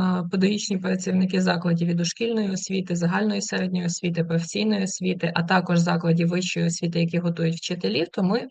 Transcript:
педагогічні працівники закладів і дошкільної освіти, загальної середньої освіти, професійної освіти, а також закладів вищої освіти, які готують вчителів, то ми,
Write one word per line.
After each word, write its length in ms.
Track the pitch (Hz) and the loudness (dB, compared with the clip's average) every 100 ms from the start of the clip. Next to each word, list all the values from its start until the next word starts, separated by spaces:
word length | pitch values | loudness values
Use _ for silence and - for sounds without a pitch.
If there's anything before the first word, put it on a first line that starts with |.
| 185 180 175 | 2 0 0
педагогічні 480 | 190 190 208 - 190 | 2 2 2 -2 -2
працівники 640 | 185 185 190 185 185 185 | 0 -2 0 2 2 2
закладів 480 | 185 175 175 170 170 | 2 2 2 2 2
і 60 | |
дошкільної 560 | 170 170 - 233 226 202 | 0 0 -2 -2 0 0
освіти, 460 | 190 - 190 185 175 | -2 -4 -4 -2 0
загальної 460 | 170 190 214 202 | 0 0 0 -2
середньої 440 | 185 196 185 180 175 | -2 -4 -2 -2 -2
освіти, 380 | 170 175 170 | -2 -2 -2
професійної 600 | 165 165 170 202 214 208 | 0 -2 -2 -2 0 0
освіти, 480 | 190 - 185 185 170 | -2 -2 -4 -2 -2
а 80 | 170 | 0
також 360 | 170 185 175 170 | 2 2 2 2
закладів 500 | 170 170 170 165 170 | 2 2 2 2 2
вищої 380 | 180 185 175 170 | 0 -2 0 0
освіти, 340 | 165 175 170 | 0 -2 0
які 180 | 170 170 | 0 0
готують 380 | 170 170 165 165 | 0 0 0 -2
вчителів, 520 | - 175 190 233 339 | -6 -4 -2 0 -2
то 140 | - | 0
ми, 240 | 185 226 269 | 2 0 -2